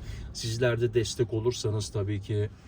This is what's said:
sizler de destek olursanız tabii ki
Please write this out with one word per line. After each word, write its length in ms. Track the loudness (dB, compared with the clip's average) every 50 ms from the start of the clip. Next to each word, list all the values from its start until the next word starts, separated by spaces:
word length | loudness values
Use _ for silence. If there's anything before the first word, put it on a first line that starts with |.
| -6 -8 -10 -8 -8 -10 -8
sizler 480 | -6 -4 -2 0 2 4 4 4 4
de 120 | 2 2 4
destek 400 | 2 2 2 2 0 0 0 0
olursanız 560 | 0 2 2 0 0 0 0 0 0 -2 -2
tabii 320 | -2 -2 0 0 0 -2
ki 280 | -2 0 0 0 0 0 -2 -8 -18